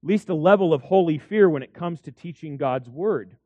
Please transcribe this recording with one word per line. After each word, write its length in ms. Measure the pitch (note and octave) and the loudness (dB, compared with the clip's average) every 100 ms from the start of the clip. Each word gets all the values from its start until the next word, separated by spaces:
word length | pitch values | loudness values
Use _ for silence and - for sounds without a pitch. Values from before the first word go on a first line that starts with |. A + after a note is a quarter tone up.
least 260 | C#3 G#3 - | -2 -4 -2
a 40 | |
level 400 | E3 E3 G3+ F#3 | -2 4 4 4
of 80 | D3+ | 0
holy 380 | - F#3+ F3 D3+ | 2 0 2 -2
fear 280 | - G#3+ G3 | -4 4 4
when 140 | D3+ | 4
it 120 | B2+ | -6
comes 280 | - F3 E3 | -10 -10 -10
to 100 | - | -14
teaching 460 | B2 F3 D#3+ D#3+ C#3 | -18 -18 -16 -14 -6
God's 320 | C3+ B2+ A#2+ | -4 -4 -8
word. 480 | B2 G3+ E3+ F#2+ _ | -8 -4 -4 -8 _